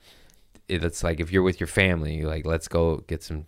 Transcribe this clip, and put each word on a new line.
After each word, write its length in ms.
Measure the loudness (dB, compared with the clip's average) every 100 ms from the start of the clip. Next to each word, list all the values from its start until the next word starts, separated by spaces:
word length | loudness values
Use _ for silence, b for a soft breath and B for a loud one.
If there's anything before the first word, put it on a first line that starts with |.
| b b b b b -18 -6
It, 160 | -2
it's 200 | -2 -2
like 160 | -2 -2
if 120 | 0
you're 120 | 2
with 160 | 2 0
your 80 | -2
family, 480 | 2 4 2 -2 -2
you're 140 | -2
like, 160 | -2 -2
'Let's 220 | -2 0
go 300 | 2 2 0 -4
get 160 | -8
some 220 | -8 -10